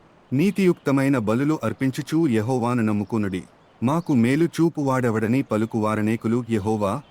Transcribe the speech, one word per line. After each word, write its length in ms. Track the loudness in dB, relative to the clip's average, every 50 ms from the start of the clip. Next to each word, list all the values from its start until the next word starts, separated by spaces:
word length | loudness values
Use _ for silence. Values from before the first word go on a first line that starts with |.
| -20 _ _ _ _ -4 0
నీతియుక్తమైన 840 | 0 0 2 2 2 2 2 2 0 0 0 2 2 2 2 2
బలులు 420 | 2 0 0 0 0 0 0 -2 -2 -2
అర్పించుచు 640 | -4 -4 -2 -2 -2 -2 -4 -6 -2 0 0 2
యెహోవాను 540 | 2 2 0 0 0 0 0 0 0 0 0
నమ్ముకొనుడి. 640 | 0 0 0 -2 -2 -2 -2 -2 -2 -2 -4 -6 -8 -12 -20 _ _ _ _ -2 0
మాకు 300 | 0 0 0 0 0 2
మేలు 320 | 2 4 4 2 2 0
చూపువాడెవడని 960 | 0 0 0 0 0 0 -2 -2 0 0 0 2 0 0 0 0 0 0 0
పలుకువారనేకులు. 1000 | 0 -2 -2 -2 -2 -2 -2 -2 -2 -2 0 0 0 0 -2 -2 -2 -2 -2 -2 -2 -2
యెహోవా, 520 | -2 -2 0 -2 -2 0 -2 -2 -2 -4 -8 -14